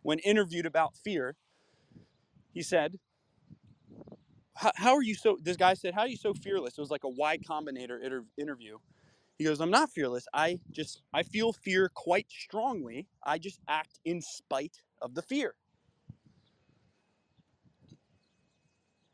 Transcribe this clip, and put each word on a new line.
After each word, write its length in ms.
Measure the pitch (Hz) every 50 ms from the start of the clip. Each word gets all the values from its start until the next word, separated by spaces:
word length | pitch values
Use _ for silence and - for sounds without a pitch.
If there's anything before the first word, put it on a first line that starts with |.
When 180 | - 143 156 165
interviewed 460 | 160 202 208 214 202 170 165 170 160
about 300 | 165 139 160 160 - -
fear, 380 | - - 214 202 156 127 123 156 - _ _ _ _ _ _ _ _ _ _ - - - _ _ _ _ _ _ - _ _ -
he 80 | 170
said, 360 | 165 - 175 165 151 160 185 190 _ _ _ _ _ _ _ _ _ - - - _ - - _ _ - - - - - - - _ _ _ - _ _ -
"How, 180 | - - 220 -
how 180 | - 190 247 262
are 80 | 294
you 120 | 262 220 208
so," 220 | - - 226 - -
this 140 | 156 170 180
guy 180 | 165 185 185 190
said, 200 | 185 - 185 175
"How 80 | 208
are 60 | 226 269
you 80 | 247
so 160 | - - 208
fearless?" 460 | 196 147 - 196 196 190 143 123 - -
It 20 |
was 100 | 147 135
like 140 | 151 139 -
a 40 | 135
Y 300 | 127 131 147 151 160 147
Combinator 600 | - 160 160 151 156 143 135 127 127 120 123 -
inter-, 240 | - 131 131 127 113 113 _
interview. 420 | - 147 151 139 120 113 107 107 113 _ _ _ _ _ _ _ _ _ _ _
He 80 | - 151
goes, 160 | 156 151 143
"I'm 100 | 160 170
not 200 | 196 262 311 -
fearless. 360 | - 170 143 127 123 123 - -
I 280 | - 143 156 170 180 175 - -
just, 320 | - - 156 - - - _ _
I 120 | - 151 170
feel 280 | - - 214 226 233
fear 380 | 214 - - 196 185 185 190 180
quite 340 | - - - 165 175 175 - -
strongly. 800 | - - - - - 214 220 269 247 185 139 117 113 135 196 - _ _ -
I 140 | 143 151 170
just 220 | 165 196 - - - -
act 300 | 151 156 156 - - - -
in 160 | 165 175 175
spite 600 | 151 - - - - - 147 135 147 - - - _ _ _ -
of 120 | 123 123 127
the 80 | 160
fear." 320 | - - 262 294 262 139 - _ _ _ _ _ _ _ _ _ _ - - _ _ _ _ _ _ _ _ _ _ _ _ _ _ _ _ _ _ _ _ _ _ _ _ _ _ _ _ _ _ _ _ _ _ - - - _ _ _ _ _ _ _ _ _ _ _ _ _ _ _ _ _ _ _ _ _ _